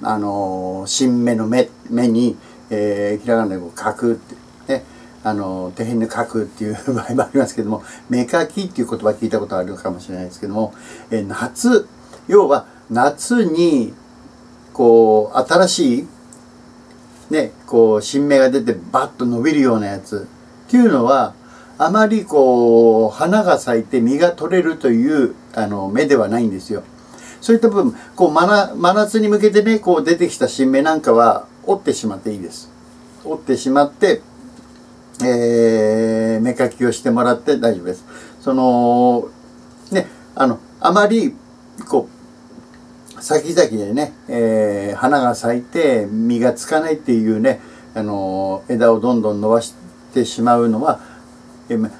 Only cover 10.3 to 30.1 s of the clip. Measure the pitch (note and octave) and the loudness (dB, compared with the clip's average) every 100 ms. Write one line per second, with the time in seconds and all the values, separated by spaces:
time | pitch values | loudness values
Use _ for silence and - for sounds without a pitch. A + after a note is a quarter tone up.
10.3 | - G2+ G#2+ A2 - - - - - - | -12 -8 -6 -6 -8 -20 -20 -8 -8 -6
11.3 | - - - A#3+ B3 - - - - - | -8 -10 -2 2 2 0 -16 -20 -18 2
12.3 | G3+ D#3+ C#3 - - - A#2 C#3+ C#3+ - | 4 4 2 -2 -18 -6 0 0 -2 -4
13.3 | A#3+ F3+ D#3+ E3+ C#3 G#2+ - - - - | 0 0 2 2 2 -2 -8 -20 -20 -20
14.3 | - - - - - A#2+ A#2 A2 G#2+ G#2+ | -20 -20 -20 -10 2 6 6 6 4 2
15.3 | A2 G#2+ E3 F3+ - C#3+ A#2+ - - - | -2 0 2 2 2 0 0 -4 -14 -20
16.3 | - - - - - - - - - - | -20 -20 -20 -20 -20 -20 -20 -20 -18 -6
17.3 | D#3 C3+ - - A#2 A2+ G#2+ - C#3 C#3+ | -4 -4 -8 0 4 4 4 -2 -2 2
18.3 | C#3 C3 C3 A#2+ G2 - C3+ B2 - A#2+ | 4 4 2 -2 -6 -4 -4 -4 -4 -4
19.3 | A#2 D3 D3 B2+ A2 G2+ G2 - G2+ - | -2 0 2 2 0 -2 -8 -10 -12 -12
20.3 | - - - - B3 A3+ C#3 A#2+ C3+ - | -20 -20 -20 0 4 4 4 2 2 0
21.3 | - - - - - D#3 G#3 G#3+ A3 F3+ | -6 -20 -20 -12 -4 0 2 2 0 0
22.3 | D3 C3 A#2+ A#2+ A#2 A#2 A2 A2 - D#3+ | 4 4 4 6 6 6 4 2 0 0
23.3 | G#3+ F3+ D#3 - A2+ A2 C3 A#2 C#3+ E3+ | 2 2 0 0 -4 -2 0 0 2 0
24.3 | E3+ D#3 F#3 D#3+ D#3 C3+ A2+ C3+ D3+ A#2+ | 0 -2 0 0 0 0 2 2 2 0
25.3 | - - - G#2 G2+ F#2+ A2+ D3 C3 G2+ | -4 -12 -8 -6 -6 -4 -2 2 2 2
26.3 | A#2+ A2+ F#2+ - G2+ - - - - - | -2 -2 -4 -8 -10 -10 -20 -20 -20 -20
27.3 | - - A3+ A3+ G3+ C#3 - - - F3 | -6 2 4 4 2 -2 -4 -8 0 2
28.3 | D#3 F3+ G#3 F#3+ - F3 G3+ G#3 A3 G#3+ | 4 4 2 0 0 2 2 2 0 2
29.3 | G#3 G#3 G3+ G#3 G#3+ F3+ E3 C#3+ | 2 4 4 2 2 2 2 2